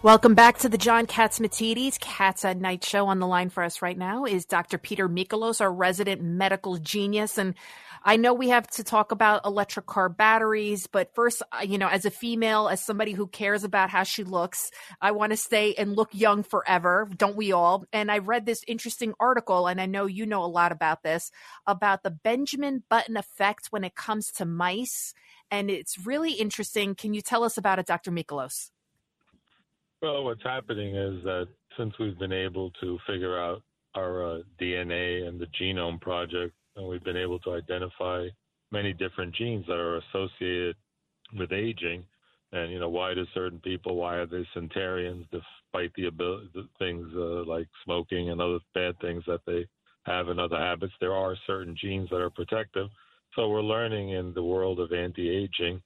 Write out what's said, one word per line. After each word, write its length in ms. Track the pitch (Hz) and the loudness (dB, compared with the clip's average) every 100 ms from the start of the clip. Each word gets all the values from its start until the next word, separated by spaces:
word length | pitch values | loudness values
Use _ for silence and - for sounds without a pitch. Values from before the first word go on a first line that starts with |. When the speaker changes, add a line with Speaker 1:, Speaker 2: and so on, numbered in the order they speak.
Speaker 1:
Welcome 300 | 214 220 240 | 12 12 12
back 240 | 214 233 233 | 12 10 10
to 120 | 254 | 2
the 100 | 208 | 4
John 260 | 180 226 226 | 6 4 4
Catsimatidis 920 | - 220 - 220 - 226 226 269 - | 4 2 4 -2 0 0 0 0 -2
Cats 440 | - - 196 185 | -8 2 2 2
at 160 | 196 180 | -2 0
Night 240 | 185 180 | -2 -2
show. 220 | - 202 196 | 0 2 2
On 140 | 190 | 2
the 80 | 185 | 2
line 240 | 180 180 | 2 0
for 100 | 185 | -2
us 220 | 170 - | -4 -2
right 120 | 180 180 | -4 -2
now 300 | 185 226 269 | -4 -2 0
is 220 | 190 165 | -2 0
Doctor 320 | 180 175 175 | 0 0 -6
Peter 280 | - 202 190 | -4 0 0
Mikolos, 540 | 175 185 220 226 226 | 0 -2 -2 0 2
our 100 | 202 | 0
resident 520 | 180 185 185 202 190 | 4 2 2 -2 -2
medical 540 | 170 175 190 190 196 180 | -2 0 2 0 -2 -6
genius. 600 | 156 208 202 208 214 - | -4 -2 0 0 0 0
And 160 | 190 180 - - - - | -2 -4 -12 -20 -18 -2
I 140 | 196 220 | 4 6
know 160 | 240 | 6
we 160 | 247 254 | 4 6
have 160 | 247 226 | 4 4
to 120 | - | -10
talk 280 | 214 226 208 | 2 2 2
about 340 | 208 220 208 202 | 4 6 6 2
electric 400 | 202 202 - - | 0 -2 -4 -4
car 240 | - 185 | 0 0
batteries, 760 | 170 214 220 220 214 208 208 - | 6 6 6 4 2 0 -2 0
but 260 | 202 180 | 0 0
first, 300 | - 240 233 - | 2 2 2 -6
uh, 100 | 120 | -6
you 140 | 202 202 | -2 0
know, 100 | 190 | 2
as 160 | 190 | 2
a 60 | 202 | 0
female, 580 | - 233 233 226 214 214 | -4 -4 0 4 4 4
as 160 | 185 | 0
somebody 280 | - 208 220 | -2 -2 -2
who 160 | 190 196 | -2 -6
cares 360 | - 202 208 | -2 0 0
about 280 | 202 202 190 | 2 2 4
how 100 | 190 | 2
she 220 | 190 - | 0 -2
looks, 480 | 185 185 180 - - - - 185 | -2 -2 -2 -4 -10 -12 -20 0
I 120 | 196 | 0
wanna 260 | 208 214 214 | 2 0 0
stay 380 | - 220 208 - | 2 4 4 2
and 200 | 202 202 | 0 2
look 140 | 214 | 0
young 280 | 196 214 208 | 4 4 4
forever, 680 | 202 196 - 180 175 180 214 175 | 2 -2 2 4 6 4 2 2
don't 200 | 202 202 | 0 2
we 160 | 208 | 2
all? 340 | 185 170 190 180 | 4 6 4 0
And 180 | 214 208 | -2 2
I 60 | 208 | 0
read 300 | 190 240 214 | 2 0 0
this 160 | 233 - | -4 -4
interesting 460 | 226 233 - 233 208 | -6 -6 -4 -6 2
article, 480 | 240 247 233 185 180 | 2 2 2 2 2
and 120 | 180 | 0
I 60 | 185 | -2
know 220 | 196 202 | -2 -2
you 180 | 190 220 | -4 -2
know 180 | 202 | -2
a 40 | 175 | 0
lot 240 | 170 175 | 2 2
about 320 | 165 160 160 | 4 0 0
this, 260 | 160 165 - - - - - | 0 -2 -4 -16 -20 -8 -2
about 340 | 190 208 196 | 2 4 2
the 80 | 196 | -2
Benjamin 720 | 160 220 240 277 277 285 269 - | -4 -2 0 -2 -4 -4 -4 2
Button 280 | 226 226 220 | 0 2 -4
effect 500 | - - 202 214 - | -6 0 0 0 -6
when 140 | 214 | -6
it 100 | 185 | -6
comes 380 | - - 214 208 | -8 -4 -4 -4
to 140 | - 175 | -4 -4
mice. 680 | 170 175 190 247 - - - _ - _ | 0 0 0 -4 -6 -10 -14 _ -20 _
And 180 | 202 202 | -4 -2
it's 380 | 180 - - 190 | -2 -4 -8 -4
really 240 | 285 330 | -2 -2
interesting. 640 | 233 214 - 208 214 202 185 | -2 -4 -4 -4 -2 -2 -4
Can 180 | 214 | -4
you 80 | 208 | -4
tell 220 | - 240 | 0 0
us 120 | 233 - | 0 0
about 220 | 196 190 | 0 0
it, 80 | 180 | 0
Doctor 240 | 170 - | -2 -2
Mikolos? 640 | 170 160 143 131 - - _ _ _ _ _ _ _ _ _ _ _ _ _ | -6 -4 -6 -6 -8 -12 _ _ _ _ _ _ _ _ _ _ _ _ _
Speaker 2:
Well, 200 | 156 143 | -4 -2
what's 180 | 131 110 | -4 -4
happening 540 | 127 131 - 107 101 98 | -6 -6 -6 -6 -4 -4
is 280 | 98 92 92 | -4 -6 -4
that 220 | 90 90 _ _ - | -4 -6 _ _ -8
since 160 | 110 - | -8 -4
we've 180 | 110 87 | -6 -4
been 160 | 95 | -4
able 380 | 95 92 90 92 - | -4 -4 -4 -8 -8
to 160 | 92 90 - | -8 -8 -8
figure 320 | 95 90 90 | -6 -4 -4
out 240 | 87 92 _ _ _ | -4 -6 _ _ _
our, 440 | - 92 90 87 82 | -8 -6 -4 -6 -8
uh, 20 | 90 _ | -12 _
D 180 | 90 90 | -4 -4
N 140 | 87 | -4
A 380 | 87 90 90 87 | -4 -2 -4 -6
and 120 | 87 | -10
the 60 | 85 - | -10 -6
Genome 400 | 92 95 85 85 | -4 -2 -4 -6
Project, 540 | 92 87 85 87 87 _ _ - | -6 -6 -4 -6 -6 _ _ -14
and 120 | 95 | -10
we've 160 | 90 | -8
been 120 | 92 90 | -6 -4
able 220 | 90 90 | -4 -6
to 100 | 92 | -6
identify 760 | 87 82 90 90 - 92 90 87 - _ _ _ | -8 -6 -6 -6 -8 -6 -4 -8 -12 _ _ _
many 220 | 104 101 | -6 -4
different 420 | 87 92 - 90 85 | -4 -6 -6 -8 -6
genes 280 | 117 110 87 | -6 -6 -4
that 100 | 87 | -4
are 200 | 85 85 | -2 -6
associated 800 | - 95 95 - 92 90 87 85 _ _ _ _ _ 101 | -6 -6 -6 -6 -4 -2 -4 -8 _ _ _ _ _ -10
with 140 | 87 | -6
aging. 520 | 92 113 110 87 87 90 _ _ _ _ | -4 -6 -6 -8 -8 -12 _ _ _ _
And, 200 | 90 85 | -8 -6
you 80 | 90 | -6
know, 100 | 85 | -4
why 240 | 87 92 | -4 -4
do 140 | 90 90 92 | -4 -6 -6
certain 240 | 92 85 | -6 -8
people, 360 | 92 92 92 90 | -8 -8 -6 -4
why 200 | 87 87 | -4 -4
are 100 | 85 | -6
they 180 | 87 85 87 | -8 -8 -10
centenarians 720 | 85 95 92 92 90 90 82 | -8 -6 -6 -4 -6 -10 -12
despite 600 | 87 - - _ 92 87 | -14 -14 -20 _ -6 -6
the 140 | - 90 | -6 -8
abil-, 400 | 80 87 98 101 87 | -4 -6 -6 -10 -16
the 120 | 110 _ | -16 _
things, 280 | 92 87 85 85 | -6 -6 -10 -8
uh, 280 | 85 87 82 | -6 -6 -6
like 220 | 82 82 - | -6 -8 -12
smoking 480 | - 87 85 92 87 | -6 -4 -4 -4 -4
and 100 | 85 | -2
other 160 | 87 87 _ | -2 -4 _
bad 240 | 92 90 87 | -4 -4 -4
things 220 | 87 85 85 | -6 -6 -6
that 140 | 85 - | -6 -4
they 220 | 87 87 _ _ _ - | -6 -6 _ _ _ -6
have 220 | 90 87 | -4 -2
and 100 | 87 | -4
other 180 | 87 82 | -2 -2
habits? 360 | 87 87 92 - | -2 -4 -8 -4
There 140 | 90 | -2
are 220 | 95 95 92 - | 0 -2 -4 -6
certain 320 | 95 87 85 | -6 -6 -10
genes 300 | 101 98 90 | -6 -6 -4
that 120 | 90 | -4
are 100 | 90 | -4
protective. 560 | - 85 110 110 95 101 107 _ _ _ - | -6 -4 -4 -4 -6 -8 _ _ _ _ -4
So 140 | 110 | -2
we're 120 | 107 | 0
learning 480 | 107 110 117 107 98 | 0 -2 -2 -4 -4
in 240 | 92 90 | -4 -6
the 80 | 87 | -4
world 380 | 87 92 92 90 | -2 0 0 -2
of 140 | 85 | -2
anti-aging 840 | 87 90 87 87 92 98 - 87 92 | -2 -4 -4 -2 -2 -4 -4 -4 -6